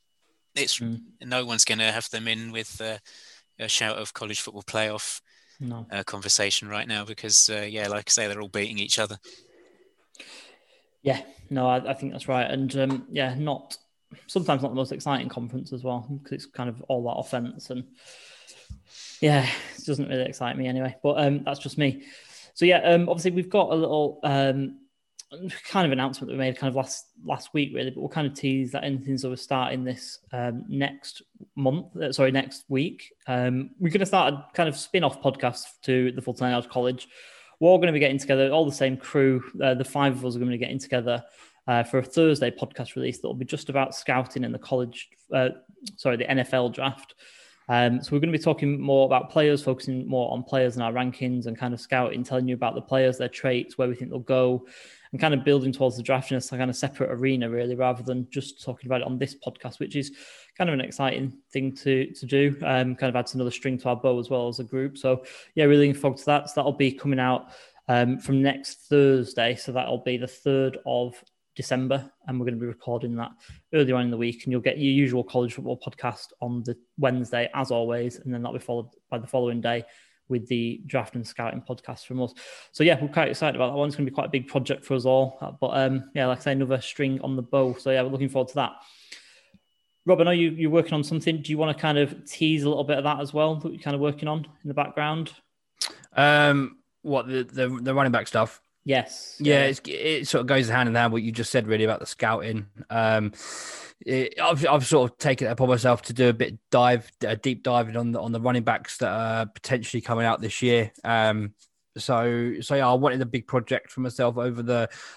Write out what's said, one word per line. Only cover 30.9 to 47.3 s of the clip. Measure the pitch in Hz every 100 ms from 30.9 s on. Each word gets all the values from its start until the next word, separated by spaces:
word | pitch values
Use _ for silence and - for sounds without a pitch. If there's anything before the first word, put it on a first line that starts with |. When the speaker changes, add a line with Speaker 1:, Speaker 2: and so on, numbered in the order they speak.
| 139 - - - _ -
Speaker 2:
month, | - 131 156 - -
uh, | 151
sorry, | 135 135
next | 135 135 - -
week. | 135 160 - - _ -
Um, | 123 127 127 139 -
we're | 175
gonna | 190 190
start | 190 143
a | 143 -
kind | - 160
of | -
spin-off | - 185 147 -
podcast | 139 135 127 - - -
to | - 127 127
the | 127
Full | 123
Ten | 120 123
Yards | 123 120
College. | 127 123 127 - - - - - _
We're | 170
all | 185
gonna | 170
be | 151
getting | 139 135
together, | - 135 135
all | 156
the | 151
same | 143 135 131
crew. | - 147 135 127 - -
Uh, | 135
the | 127
five | 131 143 139
of | 123 127
us |
are | 120
gonna | 123
be | 120
getting | 123 131
together, | - 123 120 120 - - - _ -
uh, | 120
for | 120 135
a |
Thursday | 127 170 160 143 123
podcast | - - - 117 127
release | 127 123
that | -
will |
be | 127
just | - 147 -
about | 139 131
scouting | - - 127 123 139
in | 120
the | 120
college, | - 131 120 - - _ _
uh, | 135 127 - - _ 240 -
sorry, | 135 120
the | -
N | 131
F | 123
L | 131 123
draft. | - 135 131 - - -